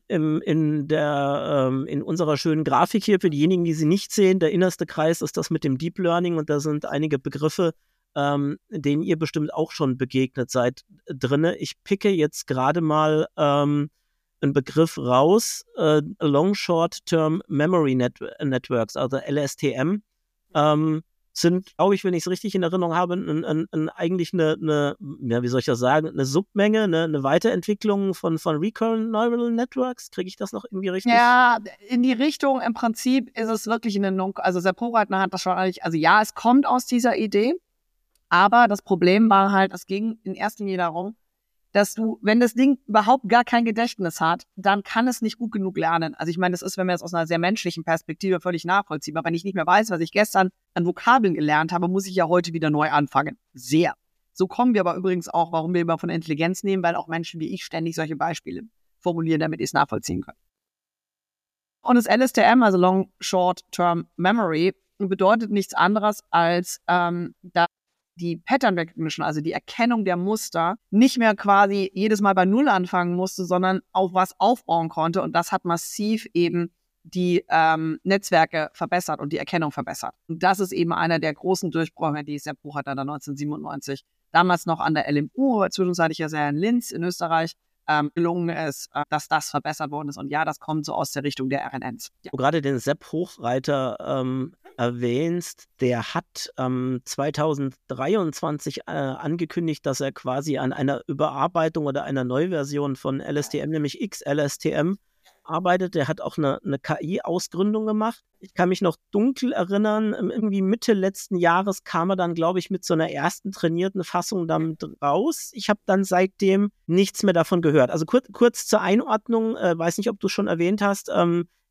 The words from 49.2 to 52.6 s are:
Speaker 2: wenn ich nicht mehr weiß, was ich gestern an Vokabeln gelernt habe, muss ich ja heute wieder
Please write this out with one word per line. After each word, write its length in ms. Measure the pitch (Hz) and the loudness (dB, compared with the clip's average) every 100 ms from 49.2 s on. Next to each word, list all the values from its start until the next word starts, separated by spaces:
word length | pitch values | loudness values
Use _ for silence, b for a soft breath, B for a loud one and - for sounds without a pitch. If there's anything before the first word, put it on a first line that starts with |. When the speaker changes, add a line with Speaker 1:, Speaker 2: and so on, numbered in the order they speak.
Speaker 2:
wenn 100 | 165 | -4
ich 80 | 165 | -4
nicht 140 | 196 190 | -4 -4
mehr 100 | 160 | 2
weiß, 240 | 190 220 | 4 2
was 80 | 175 | -2
ich 140 | 165 | -2
gestern 380 | 196 214 196 185 - _ | 0 2 2 0 -2 _
an 120 | - 175 | -4 -2
Vokabeln 480 | 175 - 254 208 | 0 4 4 4
gelernt 380 | 156 151 151 160 | 2 2 2 2
habe, 160 | 175 180 | 0 0
muss 180 | 185 190 | -2 -2
ich 80 | |
ja 140 | 185 160 | 0 2
heute 240 | 180 170 | 2 2
wieder 180 | 165 | -2